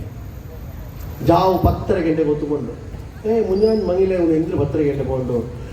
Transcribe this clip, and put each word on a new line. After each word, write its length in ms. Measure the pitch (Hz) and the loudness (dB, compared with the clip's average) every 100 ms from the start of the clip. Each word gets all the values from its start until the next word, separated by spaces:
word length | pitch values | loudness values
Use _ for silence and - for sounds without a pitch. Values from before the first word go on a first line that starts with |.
| - - - - - - - - - - - - 139 | -12 -12 -14 -14 -14 -14 -12 -12 -12 -12 -12 -2 4
ಜಾವು 360 | 175 185 180 | 6 6 4
ಪತ್ತರ 340 | 175 170 - 196 | 4 2 0 0
ಗಂಟೆ 240 | 160 160 | 2 2
ಹೊತ್ತುಕೊಂಡು, 680 | 147 147 143 143 117 - - - - - 214 | 2 0 -2 -4 -4 -10 -12 -12 -14 -6 0
ಏ, 200 | 226 190 | 0 2
ಮುಂಜಾನೆ 360 | 196 220 220 180 | 4 4 4 2
ಮಂಗಿಲೆ 320 | 185 190 185 | 2 2 4
ಅವ್ನು 160 | 165 | 4
ಎಂದ್ರೆ 240 | 156 160 147 | 2 2 0
ಪತ್ತರ 220 | 143 156 | 0 2
ಗಂಟೆ 260 | 143 135 127 | 0 0 -2
ಕೊಂಡು. 480 | 131 123 120 107 - - | -2 0 -2 -2 -8 -12